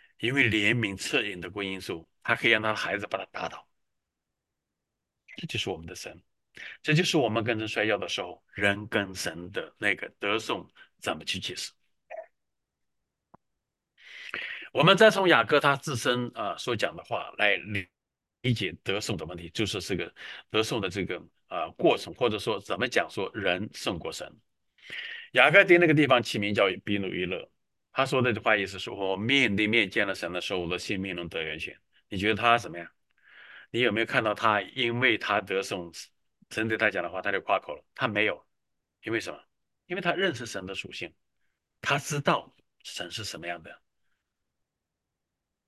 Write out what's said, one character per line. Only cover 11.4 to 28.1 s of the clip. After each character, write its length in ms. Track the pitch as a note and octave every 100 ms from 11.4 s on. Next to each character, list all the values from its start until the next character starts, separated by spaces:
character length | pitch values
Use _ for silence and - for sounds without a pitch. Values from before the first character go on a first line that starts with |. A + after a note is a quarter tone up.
| -
释。 180 | - - - _ _ _ - - _ _ _ _ _ _ _ _ _ _ - _ _ _ _ _ _ - - - - - - -
我 100 | -
们 140 | E3 F#3+
再 140 | A3
从 180 | G3+ F#3
雅 160 | C3
各 160 | A2 D3
他 160 | D3 C#3+
自 200 | D#3+ B2
身， 340 | C3 B2 A#2+
啊， 220 | A#2 G2+ E2+
所 160 | B2+
讲 200 | A2+ - E3+
的 60 |
话 280 | - G#2+ - -
来 180 | G#2 F#2
理-， 300 | F#2 G2+ F2+ _ _ _ _ _
理 100 | B2+
解 220 | A2+ F#2 D#2+
得 180 | - G2
胜 160 | - F#2
的 80 |
问 120 | D#2+ F2
题， 120 | E2+
就 140 | -
是 160 | G2+ G2+
这 160 | - F2+
个 180 | E2+ - - - -
得 120 | G#2+
胜 180 | A2 A#2
的 80 | F#2+
这 160 | G2
个， 180 | F2 F2 - _ _
啊， 200 | F2+ E2 -
过 200 | D#3 G#2+
程， 140 | -
或 140 | E2 A#2+
者 100 | G#2
说 200 | A#2 G2+
怎 200 | - F#2+
么 100 | A#2+
讲 200 | G#2+ E2
说 200 | - F#2+
人 340 | A2 F#2+ F2+ A2
胜 240 | - C3 E2+
过 120 | -
神。 160 | - - - _ _ _ _ - - - - -
雅 180 | B2+ C#3
各 120 | F#3+
对 120 | F3+ F3
那 100 | E3
个 60 |
地 140 | D3+ C#3
方 160 | B2
起 160 | A2 A2
名 160 | G2+
叫 120 | G#2 G2 F#2
比 140 | - G2+
努 120 | F#2+
伊 180 | F2 F2+
勒， 240 | F2+ - _ _ _ _
他 140 | -
说 160 | C3